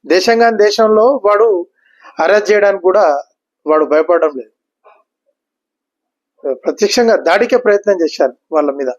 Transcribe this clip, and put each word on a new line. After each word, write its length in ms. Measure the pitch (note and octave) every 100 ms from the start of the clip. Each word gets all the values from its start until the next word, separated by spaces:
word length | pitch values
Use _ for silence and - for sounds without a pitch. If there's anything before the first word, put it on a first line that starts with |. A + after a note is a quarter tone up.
| -
దేశంగాని 500 | F3+ F#3 A3+ A#3 G#3+
దేశంలో 640 | G#3 G#3 A3 G#3+ A#3 C#4
వాడు 420 | G3 G#3 A3+ F#3 - _ _ _ - -
అరెస్ట్ 320 | D#3+ G#3 G#3
చేయడానికి 300 | G#3 G3+ G3
కూడా 400 | F3 F#3+ F3 C#3 - _ _ _ D3+
వాడు 180 | D#3
భయపడడం 460 | C#3+ D3+ D#3+ E3+ D#3+ C3+
లేదు. 160 | A2 _ _ _ _ _ _ _ _ _ _ _ _ _ _ _ _ _ _ _ C#3+
ప్రత్యక్షంగా 640 | B2+ - C#3+ G#3 - A3+ G#3
దాడికే 400 | E3 F#3+ A#3+ B3
ప్రయత్నం 380 | G#3+ G3+ G3+
చేశారు 400 | F#3+ D#3+ - - - _
వాళ్ళ 180 | D#3 D3
మీద 180 | C#3 C3